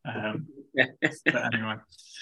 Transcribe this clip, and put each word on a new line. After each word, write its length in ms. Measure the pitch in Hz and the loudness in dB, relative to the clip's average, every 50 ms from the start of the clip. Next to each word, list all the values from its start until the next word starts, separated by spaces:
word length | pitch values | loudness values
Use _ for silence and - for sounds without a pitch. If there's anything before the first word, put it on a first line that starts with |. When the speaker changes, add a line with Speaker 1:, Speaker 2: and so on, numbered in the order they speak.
| - | -8
Speaker 1:
Um, 420 | - 113 113 107 107 107 - - - - - | -6 -4 -2 -2 -2 -2 -4 -4 -8 -12 -18
Speaker 2:
<laughs> 140 | - - - | -16 -2 2
Speaker 1:
but 760 | 135 127 - - - - 151 - - - - - 120 120 117 117 | 2 2 2 2 0 0 0 0 0 0 2 2 2 2 0 0
anyway, 220 | 113 110 110 110 110 - _ - - - - - - | 0 0 -2 -4 -6 -8 _ -20 -20 -20 -20 -18 -16